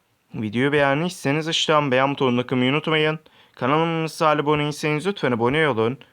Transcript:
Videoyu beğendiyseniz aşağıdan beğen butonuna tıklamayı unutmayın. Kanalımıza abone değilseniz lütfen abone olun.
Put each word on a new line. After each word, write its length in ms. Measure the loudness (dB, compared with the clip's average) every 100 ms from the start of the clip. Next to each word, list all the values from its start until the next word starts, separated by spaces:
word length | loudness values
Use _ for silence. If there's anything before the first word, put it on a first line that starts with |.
| _ _ _ -8
Videoyu 360 | -6 -2 0
beğendiyseniz 760 | 2 2 0 -2 -4 -2 -2 -2
aşağıdan 440 | -2 0 2 2
beğen 200 | 2 2
butonuna 300 | 0 0 0
tıklamayı 300 | 0 0 2
unutmayın. 480 | 0 0 0 0 -2 -8 _ _ -6
Kanalımıza 760 | 0 0 0 -2 -4 0 2
abone 340 | 2 2 0
değilseniz 440 | 0 -2 -2 -2 -2
lütfen 240 | -2 -2
abone 360 | 0 0 2 0
olun. 300 | 2 0 -2 -12